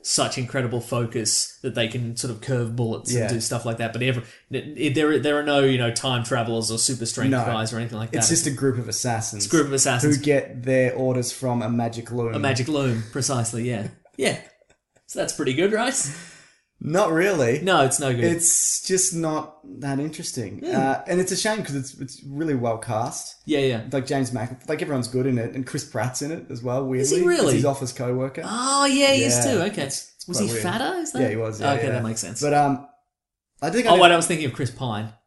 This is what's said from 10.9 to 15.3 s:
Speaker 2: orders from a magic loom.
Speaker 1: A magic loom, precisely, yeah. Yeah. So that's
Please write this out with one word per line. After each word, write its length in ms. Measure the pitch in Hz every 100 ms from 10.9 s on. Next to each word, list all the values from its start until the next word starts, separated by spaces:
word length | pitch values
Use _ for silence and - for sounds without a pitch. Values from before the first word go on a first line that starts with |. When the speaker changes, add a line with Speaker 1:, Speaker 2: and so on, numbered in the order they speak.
Speaker 2:
orders 380 | 127 131 127 120
from 300 | - 131 120
a 80 | 113
magic 420 | 117 117 117 117
loom. 220 | 120 117
Speaker 1:
A 40 | 110
magic 300 | 135 127 131
loom, 340 | 147 135 113 110
precisely, 540 | 143 127 127 110 117 120
yeah. 220 | 98 107 - _ -
Yeah. 180 | 240 156 - _ _ _ _ _ _
So 140 | -
that's 120 | 156